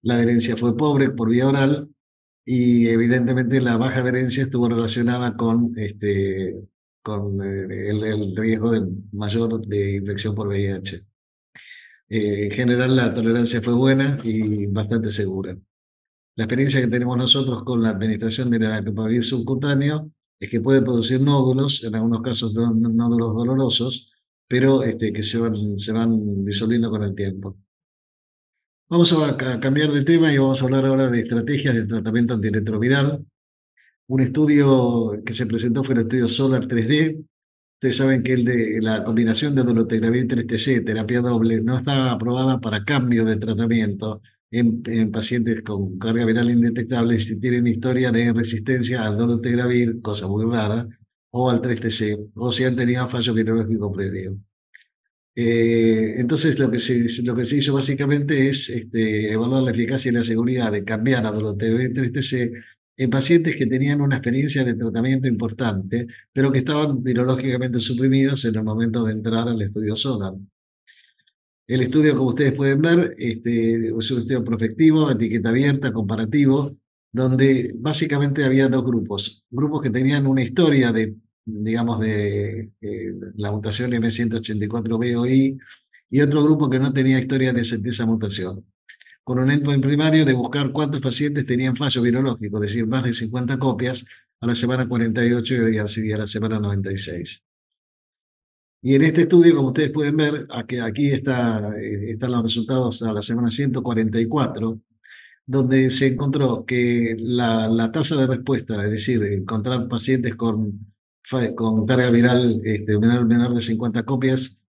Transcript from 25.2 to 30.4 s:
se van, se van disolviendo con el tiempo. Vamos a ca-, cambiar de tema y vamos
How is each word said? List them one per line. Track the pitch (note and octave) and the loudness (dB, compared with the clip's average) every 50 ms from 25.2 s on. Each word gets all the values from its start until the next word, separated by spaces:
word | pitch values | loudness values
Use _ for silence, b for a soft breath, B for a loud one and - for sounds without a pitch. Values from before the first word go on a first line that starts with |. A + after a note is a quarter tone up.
| G#2 | -4
se | - - A#2 | -4 -2 -2
van, | A#2 A#2 A2 G#2 G#2 G#2 G2+ G2 | -2 -2 -2 -2 -4 -4 -4 -4
se | G2+ A2 A2 | -4 -4 -2
van | A2+ A2+ A2+ A2+ A2 G#2 G#2 G2+ G2 G2 | 0 2 2 2 2 0 -2 -2 -2 -2
disolviendo | G2+ G2+ G2+ A2+ A2 A#2 A#2+ A2+ A2+ | -2 -2 -2 0 0 2 2 0 0
con | A2 G#2+ G#2 | -2 -2 -2
el | G2+ F#2 | -4 -4
tiempo. | G2 G2+ G2 F#2+ F#2+ F#2+ F#2+ F#2+ - _ _ _ _ _ _ _ _ _ _ _ _ _ _ _ _ _ _ _ _ _ _ _ _ _ _ E3 | -4 -4 -6 -6 -8 -10 -12 -14 -16 _ _ _ _ _ _ _ _ _ _ _ _ _ _ _ _ _ _ _ _ _ _ _ _ _ _ 4
Vamos | F3 E3+ E3+ | 4 6 6
a | F3+ D#3 D3+ C#3+ C3 | 4 4 2 0 0
ca-, | - C3 B2+ B2 A2 | -2 -4 -4 -4 -2
cambiar | B2 C3+ C3+ D3 D3+ D3+ | 0 0 0 2 2 2
de | C#3+ C#3+ C#3 | 2 0 2
tema | D3+ E3+ E3 D#3+ D#3 | 4 4 4 4 4
y | D3 | 4
vamos | C3+ | 4